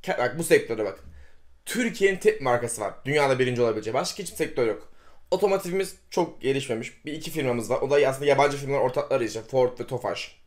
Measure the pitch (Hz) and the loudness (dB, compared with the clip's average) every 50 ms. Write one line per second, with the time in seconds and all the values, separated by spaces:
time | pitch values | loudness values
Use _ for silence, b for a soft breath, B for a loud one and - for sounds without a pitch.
0 | - - 180 - 120 123 120 160 165 - 170 143 - - 117 107 107 98 95 - | -4 -4 -2 0 0 -2 -2 -4 2 4 4 4 4 2 -4 -2 -2 -4 -4 -10
1 | - b b b b b b b b b - - _ - - 214 247 226 175 - | -16 b b b b b b b b b -20 -20 _ -6 -4 -2 -2 -2 0 2
2 | 196 196 190 185 - 214 214 - 139 127 123 120 120 117 - - 107 95 - - | 2 2 2 4 2 2 2 2 0 2 2 2 0 -4 -6 -4 -6 -6 -6 -8
3 | - 131 147 151 143 135 131 127 127 127 123 120 120 113 110 107 - 107 113 131 | -6 -2 2 2 4 4 4 2 2 0 2 2 2 2 2 -2 -4 -2 -2 -2
4 | 175 175 - - 190 170 - - 160 - - 139 123 113 104 - - - b b | -2 -2 -6 -8 -10 -12 -4 -4 -6 -4 0 0 0 0 0 -4 -8 -18 b b
5 | b b b b b - - 185 196 202 196 190 - 180 175 190 190 185 - - | b b b b b -4 0 2 2 2 2 2 -2 -2 -2 -2 -2 -4 -6 -16
6 | _ - - - 175 - - - - 127 135 139 135 - 117 110 117 - - - | _ -6 -2 -2 -2 -2 -4 -6 -2 0 0 0 0 -2 -4 -4 -4 -10 -12 -14
7 | _ 151 147 156 - - - 160 139 131 120 120 110 104 123 - - - 143 147 | _ -10 -10 -8 -8 -8 -6 -2 -2 0 0 -2 0 -2 -2 0 0 4 4 4
8 | 143 131 131 135 143 143 139 135 139 143 139 139 139 135 139 139 - 127 - 151 | 4 4 2 0 4 4 6 6 6 2 2 -2 -4 -4 -2 0 0 0 0 -2
9 | 143 - - 131 120 107 - 113 107 - - 131 127 123 - - 127 - 131 120 | -2 0 0 0 0 -2 -4 -8 -10 -2 2 2 2 2 0 -4 -10 -8 -8 -4
10 | - 104 82 - - - - _ - | -4 -4 -4 -4 -8 -12 -14 _ -20